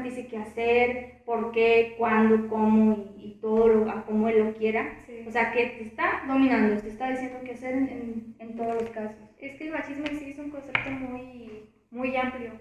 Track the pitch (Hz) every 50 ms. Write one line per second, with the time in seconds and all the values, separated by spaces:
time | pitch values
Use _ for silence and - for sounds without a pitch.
0 | - 254 - 254 226 - 226 214 214 226 - 233 233 233 233 240 247 240 254 254
1 | - - - - - - 233 220 214 233 220 226 226 233 226 233 226 226 - -
2 | 233 226 214 220 220 220 220 220 220 - 220 220 214 220 220 220 220 214 214 202
3 | 196 196 - - - 208 - - - 220 220 220 226 226 220 214 214 220 220 220
4 | - - 214 214 220 226 226 220 214 220 220 - 220 220 214 233 - - - -
5 | - - 240 226 226 220 220 240 226 226 - 247 233 - - - 220 214 - -
6 | 330 370 359 349 - 269 269 269 269 262 247 220 214 208 208 208 - - - -
7 | 262 262 254 254 254 254 247 254 - 254 240 226 262 254 254 262 269 262 - 233
8 | 233 226 226 226 - - - - 226 233 226 226 233 233 226 226 226 226 - 220
9 | 208 214 220 - - - _ - - 269 277 - 311 311 320 294 - - 277 277
10 | 302 294 294 294 285 277 277 294 294 294 294 277 269 277 254 - - 277 269 262
11 | 262 254 247 247 254 254 247 240 233 220 214 214 214 - _ _ _ _ 233 240
12 | 262 262 262 254 254 247 254 254 233 226 220 -